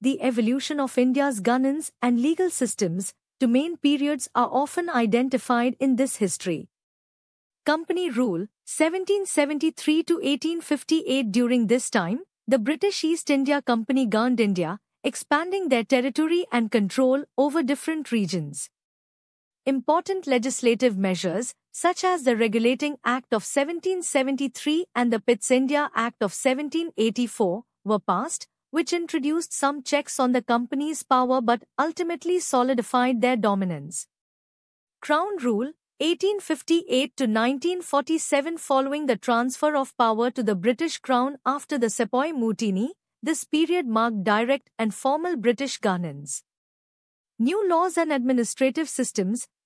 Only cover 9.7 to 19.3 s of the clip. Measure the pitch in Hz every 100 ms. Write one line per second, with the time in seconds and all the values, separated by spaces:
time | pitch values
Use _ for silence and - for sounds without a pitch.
9.7 | - - 311 330 339 277 285 320 339 -
10.7 | 294 - 320 - 262 233 202 240 247 214
11.7 | 247 - 220 170 240 381 _ - 254 214
12.7 | 311 403 - 320 330 - 277 269 285 -
13.7 | 233 226 262 247 214 240 233 208 185 160
14.7 | 196 _ _ - - - 294 359 392 349
15.7 | 247 220 254 254 277 311 349 349 247 220
16.7 | 233 196 - 262 269 285 - 285 302 254
17.7 | 285 - 320 277 233 185 180 147 151 -
18.7 | _ _ _ _ _ _